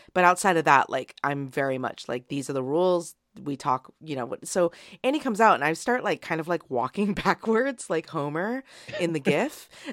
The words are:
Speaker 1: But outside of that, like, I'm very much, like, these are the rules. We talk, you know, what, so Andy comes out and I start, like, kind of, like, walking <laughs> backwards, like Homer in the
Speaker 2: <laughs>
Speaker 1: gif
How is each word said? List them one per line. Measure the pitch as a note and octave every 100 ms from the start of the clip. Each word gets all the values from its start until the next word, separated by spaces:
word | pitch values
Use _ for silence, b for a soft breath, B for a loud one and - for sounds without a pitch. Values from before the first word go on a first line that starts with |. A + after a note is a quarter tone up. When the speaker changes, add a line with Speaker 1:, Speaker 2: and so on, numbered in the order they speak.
| B
Speaker 1:
But | F#3
outside | F3+ F3+ G3+ E3
of | D3+
that, | C#3 -
like, | C3 B2 -
I'm | C#3+ C#3 C3+
very | C#3+ C3+ C3
much, | B2 - -
like, | B2 -
these | C#3+ C3
are |
the | C#3
rules. | C3 D#3 F#3 F3 D#3 - _ -
We | C#3+ C#3
talk, | C#3+ B2+ - _
you | D#3 C3+
know, | A#2+
what, | - E3+
so | F#3+ F3 B B B
Andy | B3 D4+
comes | C4+ G3+
out | A3 C3+
and |
I | D3
start, | D#3+ - B3
like, | G3 D#3+
kind | - D#3+
of, | D#3+
like, | E3+ -
walking | B2 B2 - G#3
<laughs> | F3
backwards, | G3 F3+ A3+ A3+ C4+ A#3+ -
like | E3 -
Homer | D#3+ C#3+ D#3 G3+ B3+ - B B -
in | E3+
the | D#3
Speaker 2:
<laughs> |
Speaker 1:
gif | C3 D3 C#4 - - B B